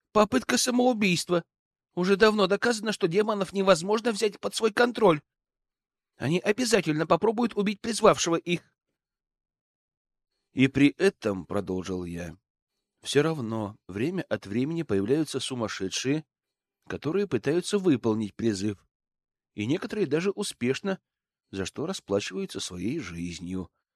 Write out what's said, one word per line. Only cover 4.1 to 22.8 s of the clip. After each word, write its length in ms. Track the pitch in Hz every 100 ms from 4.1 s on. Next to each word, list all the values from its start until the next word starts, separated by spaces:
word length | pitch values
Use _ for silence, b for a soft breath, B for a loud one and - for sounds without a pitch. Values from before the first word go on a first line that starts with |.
взять 260 | 202 214 -
под 160 | 202
свой 180 | - 220
контроль. 480 | 208 240 233 208 151 - _ _ _ _ _ _ _ _ -
Они 220 | 127 175
обязательно 680 | 208 214 240 214 160 151 160
попробуют 500 | 185 214 220 233 -
убить 240 | 202 208
призвавшего 560 | 226 214 214 143 175 165
их». 260 | - 175 - _ _ _ _ _ _ _ _ _ _ _ _ _ _ _ _ _ _
«И 160 | - 131
при 260 | 135 143 -
этом», 480 | 190 - 110 95
продолжил 600 | 80 101 92 92 90 92
я, 320 | 87 85 85 76 _ _ _ _ _ _
«все 200 | - 143
равно 540 | 151 160 113 113 101 107 -
время 340 | 95 139 185 -
от 180 | 107 98
времени 360 | 110 139 165
появляются 580 | 156 98 101 147 151 131
сумасшедшие, 840 | - 127 107 - 95 - 127 151 - _ _ _ _ _ -
которые 380 | 90 143 185 202
пытаются 520 | 117 139 170 - 208
выполнить 560 | 185 127 113 110 104
призыв, 500 | - 113 98 104 98 _ _ _ _ _ _ _
и 120 | - 107
некоторые 400 | 180 233 214 160
даже 240 | 147 190
успешно, 720 | 202 208 - 120 135 196 190 _ _ _ _ _
за 140 | 98
что 220 | 92 - 156
расплачиваются 760 | 98 - 98 - 95 190 95
своей 400 | - 90